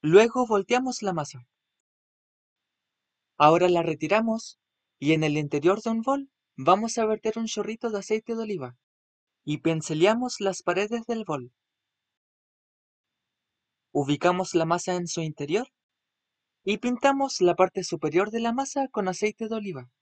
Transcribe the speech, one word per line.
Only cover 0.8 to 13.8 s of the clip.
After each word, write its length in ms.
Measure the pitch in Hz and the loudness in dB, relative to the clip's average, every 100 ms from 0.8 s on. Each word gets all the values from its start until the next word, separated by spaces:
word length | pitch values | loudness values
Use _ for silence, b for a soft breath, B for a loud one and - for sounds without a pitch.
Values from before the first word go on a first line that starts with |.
| 262 240 | 0 -4
la 100 | 202 | -4
masa. 360 | 165 147 131 120 _ _ _ _ _ _ _ _ _ _ _ _ _ _ _ _ _ _ _ | -4 -6 -12 -20 _ _ _ _ _ _ _ _ _ _ _ _ _ _ _ _ _ _ _
Ahora 320 | 151 165 180 | 6 6 4
la 140 | 170 | 2
retiramos 760 | 165 151 156 208 226 226 - - _ _ _ _ | 0 -4 0 0 0 -4 -6 -20 _ _ _ _
y 120 | 139 | 0
en 120 | 160 | 2
el 120 | 156 147 | 2 0
interior 460 | 147 147 151 208 | -2 0 2 2
de 80 | 226 | 0
un 120 | 226 | -4
bol 280 | 226 277 277 _ _ - | -2 -2 -4 _ _ -4
vamos 420 | - 208 226 233 | 2 2 2 -2
a 60 | |
verter 320 | 220 220 220 220 | 0 0 -4 -4
un 100 | 226 | -6
chorrito 440 | - 208 226 233 | -4 -6 -4 -4
de 80 | 208 | -6
aceite 380 | 190 220 - 226 | -2 -4 -4 -8
de 60 | |
oliva 360 | 220 190 127 123 _ _ _ _ _ _ | -6 -6 -8 -12 _ _ _ _ _ _
y 140 | - 151 | -8 -2
pinceleamos 840 | 160 160 - 160 185 226 247 - | 0 -2 -2 2 4 4 -2 -4
las 220 | 196 185 | -4 -4
paredes 420 | - 175 208 233 226 | -2 -2 -2 -4 -4
del 180 | 226 | -6
bol. 280 | 220 147 123 _ _ _ _ _ _ _ _ _ _ _ _ _ _ _ _ _ _ _ _ _ _ _ | -4 -6 -6 _ _ _ _ _ _ _ _ _ _ _ _ _ _ _ _ _ _ _ _ _ _ _